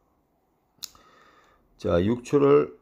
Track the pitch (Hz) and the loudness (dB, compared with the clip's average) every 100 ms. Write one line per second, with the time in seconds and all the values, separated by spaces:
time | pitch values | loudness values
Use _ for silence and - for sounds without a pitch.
0 | _ _ _ _ _ _ _ _ - _ | _ _ _ _ _ _ _ _ -20 _
1 | _ _ _ _ _ _ _ _ 98 87 | _ _ _ _ _ _ _ _ -2 -2
2 | 98 123 - 143 139 147 - - | -2 -4 -2 0 4 2 0 -8